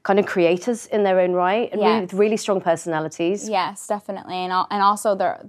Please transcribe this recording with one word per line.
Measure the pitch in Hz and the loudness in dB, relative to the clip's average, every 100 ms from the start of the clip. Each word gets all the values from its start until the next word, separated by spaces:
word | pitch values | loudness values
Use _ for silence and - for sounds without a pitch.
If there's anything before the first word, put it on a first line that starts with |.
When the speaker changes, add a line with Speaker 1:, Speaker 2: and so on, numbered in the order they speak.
Speaker 1:
kind | - 202 | 0 2
of | 196 | 2
creators | 196 170 180 247 233 - | 2 2 2 -2 -6 -4
in | 220 | 0
their | 196 185 | 2 4
own | 180 | 2
right, | 180 180 214 247 | 2 2 0 -2
and | 208 | 0
Speaker 2:
Yes. | 208 220 180 | 2 2 0
Speaker 1:
really, | 190 | 0
really | 208 214 | 2 2
strong | - 190 | 0 0
personalities. | 175 165 175 160 156 - 170 202 214 | 0 0 -2 -4 -4 -2 -2 -2 -2
Speaker 2:
Yes, | 196 175 202 - | -2 -4 -6 -6
definitely. | 208 - 190 - | -6 -6 -12 -8
And | 185 180 | -6 -2
al-, | 185 - | -2 -2
and | 202 | 2
also | 196 208 220 | 2 4 0
they're, | 196 180 - | 2 0 -2